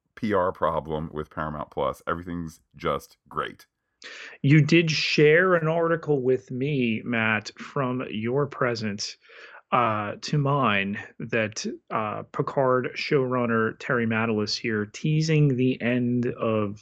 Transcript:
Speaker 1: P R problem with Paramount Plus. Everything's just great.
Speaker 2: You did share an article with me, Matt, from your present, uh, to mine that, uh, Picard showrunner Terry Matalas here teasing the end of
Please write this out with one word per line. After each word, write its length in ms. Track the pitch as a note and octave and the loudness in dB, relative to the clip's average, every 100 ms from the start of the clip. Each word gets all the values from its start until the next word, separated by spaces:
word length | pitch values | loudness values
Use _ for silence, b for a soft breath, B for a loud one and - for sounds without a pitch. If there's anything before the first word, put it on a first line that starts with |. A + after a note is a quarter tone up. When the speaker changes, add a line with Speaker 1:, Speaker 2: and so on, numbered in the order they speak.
| _ - | _ -8
Speaker 1:
P 160 | A2 | 0
R 180 | G2 F2+ | 2 0
problem 600 | F2 D#2+ D#2+ D2 D#2 D#2+ | 0 0 0 -4 -6 -6
with 180 | D2+ D2+ | -8 -8
Paramount 400 | - D#2 D2+ - | -6 -6 -6 -8
Plus. 320 | - C2+ C2+ - | -4 -4 -4 -6
Everything's 520 | E2+ F2 F2 E2 - _ - | -6 -6 -8 -8 -12 _ -6
just 400 | E2 C#2+ - _ _ | -4 -4 -6 _ _
great. 380 | D2+ A#1+ G1+ - _ _ _ B B B B | -6 -6 -8 -20 _ _ _ B B B B
Speaker 2:
You 180 | C#3 D#3 | 4 6
did 300 | D3+ E3 E3 | 6 4 4
share 640 | D3+ - - D3+ D#3+ F#3 | 0 0 4 6 6 4
an 140 | F3 D#3 | 2 2
article 520 | E3 E3 E3 D#3 D3 | 0 0 0 0 0
with 300 | B2+ B2+ - | 2 0 -2
me, 500 | B2+ C3+ C#3+ A#2+ A2 | -6 -2 0 0 0
Matt, 480 | - A#2 A2 G#2+ G#2+ - | -2 0 2 0 -2 -12
from 460 | - - C3 B2+ C3 | -8 -4 -2 -4 -6
your 360 | G2 A2+ C3+ C#3+ | -6 -2 0 -2
present, 680 | - B2+ A#2 G#2+ G2+ - - B B B B - | 0 -2 0 -4 -4 -8 -12 B B B B -2
uh, 440 | B2+ A#2 G#2+ G#2 G2+ | 2 2 0 -4 -8
to 180 | - D3+ | -2 0
mine 600 | C#3 C#3+ B2 G2+ G2 G#2+ B - | 2 2 2 2 0 -6 B -12
that, 480 | A2 A#2+ G#2+ G#2 G#3+ F4+ _ | -4 -2 -2 -4 -8 -10 _
uh, 320 | A2+ G#2+ G#2 A2 | -4 -4 -6 -6
Picard 600 | - C#3 - C3 B2+ B2 | -6 -2 0 2 2 0
showrunner 800 | - - D3+ B2+ B2+ A#2+ A2+ A2 - | -6 0 0 2 0 2 2 0 -2
Terry 260 | - B2+ A2+ | -2 0 0
Matalas 500 | A2+ A2+ G#2+ G#2 - | 0 0 0 0 -2
here 300 | A#2+ G#2+ G#2 | -2 -2 -4
teasing 720 | - D#3 D3+ D#3 D#3 D3 B2 | -4 0 0 2 4 4 4
the 240 | B2+ C3 | 2 2
end 460 | A#2 B2 B2 B2 A#2+ | 0 0 0 0 0
of 540 | - A#2+ A2 G#2 G#2+ | -2 0 0 0 -4